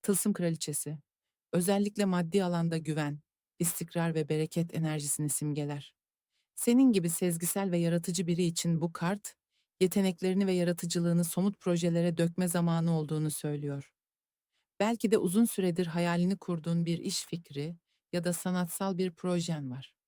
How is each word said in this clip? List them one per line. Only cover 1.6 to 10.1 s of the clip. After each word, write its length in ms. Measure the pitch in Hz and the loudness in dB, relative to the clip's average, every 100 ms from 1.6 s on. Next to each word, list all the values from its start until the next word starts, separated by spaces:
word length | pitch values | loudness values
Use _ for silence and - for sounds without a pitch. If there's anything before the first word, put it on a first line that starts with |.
| 180 202 202 208 196 | 2 2 0 0 0
maddi 380 | 180 170 196 | 2 2 0
alanda 340 | 180 175 165 165 | 2 0 0 -2
güven, 440 | 156 156 147 147 _ _ _ _ | -2 -2 -2 -6 _ _ _ _
istikrar 560 | 170 - 170 175 165 160 | -4 -2 -6 -2 -2 -2
ve 140 | 151 | 0
bereket 440 | 156 156 - 170 | 0 0 -2 -4
enerjisini 560 | 165 160 156 147 - 151 | -2 -2 -2 -4 -2 -2
simgeler. 680 | - 151 147 147 143 - _ _ _ _ _ _ - | -2 -4 -4 -4 -6 -10 _ _ _ _ _ _ -2
Senin 340 | - 240 269 | 4 8 8
gibi 180 | 202 170 | 6 2
sezgisel 640 | 165 180 165 170 202 196 | 0 0 0 -2 -2 0
ve 60 | 175 | 2
yaratıcı 500 | 170 170 170 175 170 | 2 0 0 -4 -2
biri 160 | 175 | 2
için 380 | 175 170 170 165 | 0 0 0 0
bu 120 | 165 | 0
kart, 420 | - 170 208 - - _ _ _ _ | -2 -4 -4 -8 -18 _ _ _ _
yeteneklerini 680 | 185 202 190 | 2 4 2